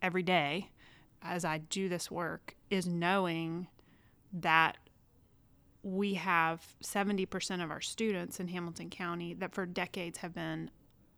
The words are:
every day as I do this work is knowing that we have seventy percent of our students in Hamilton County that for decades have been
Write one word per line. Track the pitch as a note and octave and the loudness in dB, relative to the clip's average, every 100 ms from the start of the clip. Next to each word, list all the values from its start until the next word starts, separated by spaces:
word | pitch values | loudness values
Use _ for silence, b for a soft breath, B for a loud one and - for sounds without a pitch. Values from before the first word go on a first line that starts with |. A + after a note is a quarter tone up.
every | F3+ F3+ | -2 0
day | F3+ F3 C#3+ E3+ - - B B B - | 4 4 4 0 -4 -14 B B B -14
as | E3+ F3+ | -6 -2
I | E3 D#3 | 0 -2
do | D#3 G3 F#3+ | -2 -2 0
this | F3 - | -2 -4
work | F3+ E3 - - - - | -4 -4 -6 -12 -14 -2
is | F#3+ F3 | 0 0
knowing | E3+ F3 G3 F3+ E3 E3 E3+ F3+ - b b b b - | 2 4 4 2 0 -2 -4 -6 -14 b b b b -12
that | F3 E3 D#3+ D#3+ - - _ _ - - - - - - - | -4 4 6 6 2 -16 _ _ -20 -20 -20 -20 -20 -20 -14
we | G3 F#3+ G3+ | -4 0 0
have | F#3+ F3+ E3+ D#3+ E3 - - | 0 4 4 4 2 -8 -14
seventy | - G3+ G3+ G3 F#3 | -4 0 2 2 0
percent | F#3+ - F3+ | -2 -2 -2
of | D#3+ | -2
our | - | -4
students | - - A3 F#3 F3 - | -6 0 0 0 -4 -6
in | F3+ | -4
Hamilton | F3+ E3+ E3+ E3+ | -4 -6 -6 -10
County | - F3 F3 E3+ | -6 -4 -4 -6
that | E3+ F#3 | -4 -6
for | - F3+ | -4 -4
decades | F3+ F3 F#3+ E3+ - | -2 -4 -4 -8 -6
have | F3 | -8
been | E3+ D#3+ D#3+ D#3+ - - _ - | -6 -4 -4 -6 -12 -20 _ -20